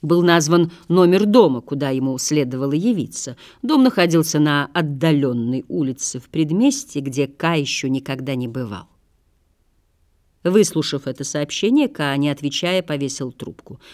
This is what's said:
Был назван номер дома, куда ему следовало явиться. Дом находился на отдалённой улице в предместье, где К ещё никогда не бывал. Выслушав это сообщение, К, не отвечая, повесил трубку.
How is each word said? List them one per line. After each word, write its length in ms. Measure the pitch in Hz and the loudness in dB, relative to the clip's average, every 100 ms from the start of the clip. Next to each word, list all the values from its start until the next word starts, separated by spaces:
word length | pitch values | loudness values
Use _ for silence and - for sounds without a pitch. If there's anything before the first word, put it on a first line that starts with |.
Был 200 | 151 170 | 0 2
назван 500 | 170 170 147 175 165 - - | 4 4 4 2 2 -4 0
номер 380 | 175 175 185 208 | 4 4 4 4
дома, 360 | 233 180 123 | 6 6 2
куда 280 | - 143 139 | -6 -6 -4
ему 260 | 131 135 131 | -2 -2 -4
следовало 560 | - 151 127 127 139 | -2 -2 -2 -2 -2
явиться. 640 | 151 214 208 117 - - 120 - - | -2 0 -2 -4 -10 -14 -16 -20 -12
Дом 220 | 247 302 | 0 4
находился 560 | 262 208 170 165 160 151 | 4 4 2 4 2 2
на 300 | 151 143 143 | 2 2 -2
отдалённой 920 | 175 156 135 160 147 139 120 117 131 - | -2 -2 0 2 2 2 -2 -2 -4 -4
улице 520 | 180 135 127 - 127 | -4 -4 -4 -8 -10
в 100 | - | -8
предместье, 720 | 156 156 180 269 269 - 147 | -4 -2 2 2 0 -8 -8
где 260 | 139 127 139 | -6 -2 -4
К 280 | - 165 165 | -2 -2 -2
ещё 340 | 135 - 135 | -2 -4 -2
никогда 460 | 131 135 131 131 131 | -4 -4 -8 -6 -6
не 120 | 123 | -6
бывал. 400 | 127 117 95 85 _ _ _ _ _ _ _ _ _ _ _ _ _ _ _ | -8 -8 -10 -16 _ _ _ _ _ _ _ _ _ _ _ _ _ _ _
Выслушав 640 | 175 190 202 160 151 139 135 | 2 4 4 0 -4 -4 -8
это 160 | 131 | -10
сообщение, 640 | 135 151 147 - 202 277 277 | -6 -6 -6 -2 2 2 2
К, 280 | - 143 139 | -2 -2 0
не 120 | 147 | 0
отвечая, 520 | 139 143 - 175 185 | -2 -4 -4 -2 -2
повесил 500 | 165 147 139 - 131 | -2 -4 -6 -6 -10
трубку. 480 | - - - - 123 - | -10 -14 -14 -18 -20 -20